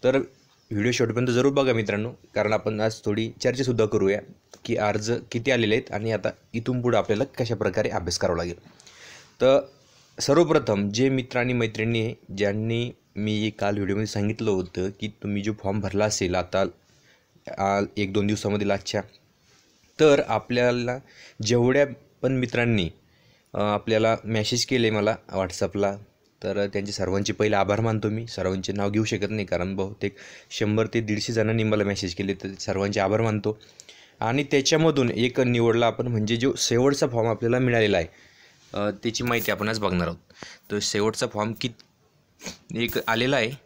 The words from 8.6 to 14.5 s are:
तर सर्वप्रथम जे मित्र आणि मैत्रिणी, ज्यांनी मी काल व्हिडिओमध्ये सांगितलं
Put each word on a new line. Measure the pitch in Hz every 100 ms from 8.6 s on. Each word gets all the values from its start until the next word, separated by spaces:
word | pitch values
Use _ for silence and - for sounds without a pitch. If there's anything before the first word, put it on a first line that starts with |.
| - - - - - - - _
तर | 127 139 - _ _ _ _ -
सर्वप्रथम | - 143 170 156 123 104 101
जे | 104 131
मित्र | 135 127 127
आणि | 123
मैत्रिणी, | 123 113 107 110 117 113 117 - 98
ज्यांनी | 101 104 110 117 120 - _ -
मी | 107 107 107
काल | - 101 101
व्हिडिओमध्ये | 98 98 107
सांगितलं | 104 101 113 110